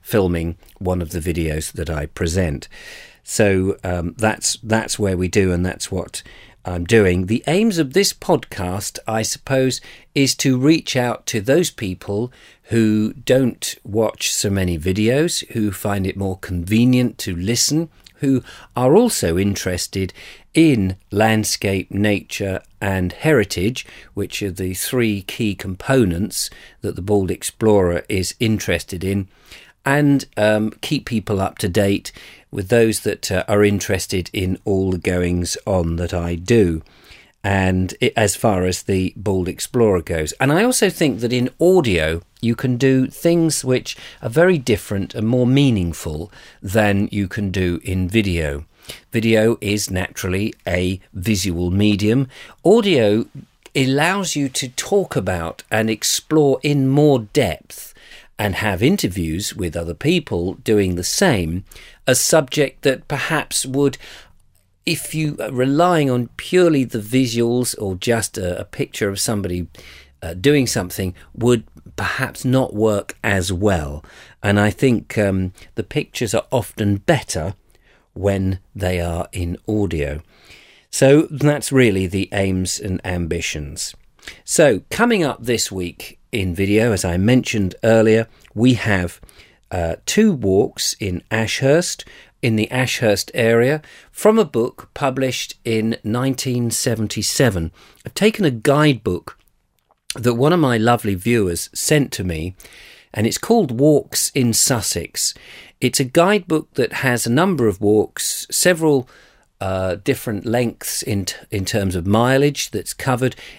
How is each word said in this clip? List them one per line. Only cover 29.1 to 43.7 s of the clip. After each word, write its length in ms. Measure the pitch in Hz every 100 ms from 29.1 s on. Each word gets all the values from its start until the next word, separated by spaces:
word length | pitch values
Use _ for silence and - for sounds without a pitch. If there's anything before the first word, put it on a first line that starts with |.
| 98 95 _ _ - - _ 139
and, 400 | 143 147 139 - -
um, 340 | 107 107 107 -
keep 260 | - - -
people 360 | 110 - 98
up 160 | 95 -
to 100 | 101
date 460 | 95 98 101 - - - - _
with 200 | - 92
those 320 | 120 113 104
that, 300 | 107 - -
uh, 120 | 95 -
are 160 | 104
interested 640 | 104 101 - 95 - 95 85
in 260 | - 92 92
all 280 | - 95 95
the 60 | 90
goings 600 | 95 90 90 90 85 - -
on 320 | 92 82 85
that 160 | 87
I 220 | 90 85 85
do, 480 | 90 117 90 82 - _ - - _ _
and 520 | 98 98 92 92 95 -
it, 140 | 127 -
as 200 | 107 -
far 280 | 117 95
as 200 | 92 90
the 280 | - 95 92 -
Bald 300 | 101 95 90
Explorer 540 | - - 123 110 90
goes. 320 | - 82 78
And 180 | - 131
I 100 | 160
also 260 | 240 247 196
think 300 | - 156 113
that 140 | 117
in 160 | 123 123 -
audio, 640 | 170 185 127 87 78 82 - _
you 140 | 117 117
can 220 | 127 123
do 300 | 135 131 131
things 580 | - 170 170 165 143
which 320 | 127